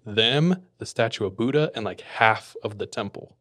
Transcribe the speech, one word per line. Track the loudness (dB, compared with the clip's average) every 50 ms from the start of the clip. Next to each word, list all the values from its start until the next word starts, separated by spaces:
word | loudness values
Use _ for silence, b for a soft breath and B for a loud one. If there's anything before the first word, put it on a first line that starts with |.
| -12
them, | -4 0 2 2 4 4 4 4 4 2 0 -4 _ _ -14
the | -14
statue | -6 -2 0 0 0 0 -2 -4
of | -4 -2
Buddha, | 0 0 2 2 2 2 0 -2
and, | -4 -6
like, | -6 -8 -10
half | -12 -8 0 4 4 4 4 2 -2 -12 -12 -10 -8
of | -8 -6
the | -8 -10
temple. | -8 -6 -6 -6 -6 -8 -12 -16 -16 _ _